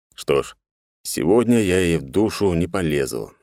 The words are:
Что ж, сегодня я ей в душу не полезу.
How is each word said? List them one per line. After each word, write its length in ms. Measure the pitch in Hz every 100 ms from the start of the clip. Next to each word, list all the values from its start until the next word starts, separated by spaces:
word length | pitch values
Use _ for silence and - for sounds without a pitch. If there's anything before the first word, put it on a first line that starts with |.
| _ -
Что 280 | - 69
ж, 120 | - - _ _ _ _
сегодня 560 | - - 80 113 117 120
я 200 | 101 90
ей 180 | 90 82
в 60 |
душу 500 | 67 80 107 - 101
не 140 | 85 87
полезу. 680 | 95 85 71 67 57 52 -